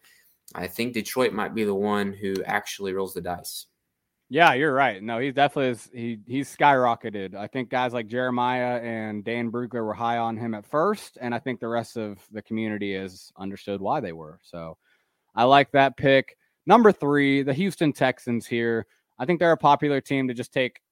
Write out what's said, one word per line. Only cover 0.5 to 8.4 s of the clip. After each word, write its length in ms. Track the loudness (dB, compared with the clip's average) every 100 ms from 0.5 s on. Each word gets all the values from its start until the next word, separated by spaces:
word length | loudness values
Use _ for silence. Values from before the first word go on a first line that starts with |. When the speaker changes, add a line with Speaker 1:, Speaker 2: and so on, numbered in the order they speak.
| -10
Speaker 1:
I 120 | -8
think 260 | -4 -4
Detroit 400 | -4 -4 0 0
might 200 | 0 -4
be 120 | -2 -2
the 100 | 0
one 380 | 0 0 -2
who 220 | -4 -6 -4 -4
actually 480 | -4 -4 -8 -6
rolls 200 | -4 -6
the 80 | -6
dice. 440 | -8 -8 -10 -14 -16 _ _ _ _ _ -6
Speaker 2:
Yeah, 240 | 4 6
you're 200 | 6 2
right. 300 | 2 2 0
No, 160 | -6 -4
he 120 | -2
definitely 400 | 2 2 2 -2
is. 180 | -2 -8
He, 260 | -10 -8 -8 -8
he's 300 | -6 -6 2
skyrocketed. 800 | 4 6 4 0 -4 -8 -8 -10
I 120 | -8
think 220 | -8 -4
guys 220 | -2 -2
like 160 | -4 -6
Jeremiah 720 | -2 -2 0